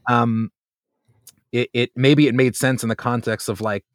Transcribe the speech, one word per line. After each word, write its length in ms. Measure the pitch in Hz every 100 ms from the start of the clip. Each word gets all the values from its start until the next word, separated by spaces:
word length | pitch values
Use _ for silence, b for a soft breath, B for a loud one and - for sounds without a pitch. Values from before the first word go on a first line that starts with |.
| -
Um, 420 | 120 117 113 110 - _ _ _ _ _ _ - _ _
it, 160 | 120 123
it, 180 | 120 123 -
maybe 320 | 135 147 147
it 80 | 123
made 200 | 127 -
sense 260 | 131 127
in 60 | 113
the 60 | 110
context 520 | 123 120 113 107 -
of, 140 | 95
like, 240 | 110 101 -